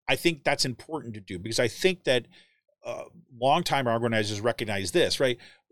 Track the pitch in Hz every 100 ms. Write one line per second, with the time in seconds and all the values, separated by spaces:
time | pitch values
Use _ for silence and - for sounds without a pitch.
0 | - 135 170 156 151 143 135 117 - 156
1 | 117 104 95 90 110 113 123 - 185 180
2 | 147 123 - - _ _ _ _ 120 -
3 | - - _ 120 131 165 - 139 120 113
4 | 120 110 104 104 117 - 107 98 95 175
5 | 113 - 135 120 - _ _